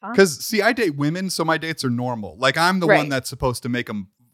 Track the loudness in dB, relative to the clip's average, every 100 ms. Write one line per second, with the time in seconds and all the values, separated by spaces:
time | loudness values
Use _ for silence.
0 | -2 2 2 2 -4 0 2 2 0 0
1 | -2 -2 -4 -2 0 0 -2 -4 -2 -2
2 | -2 -4 -8 0 2 4 4 4 4 4
3 | 2 -2 -4 -4 -2 -2 -2 -4 -4 -6
4 | -10 _ _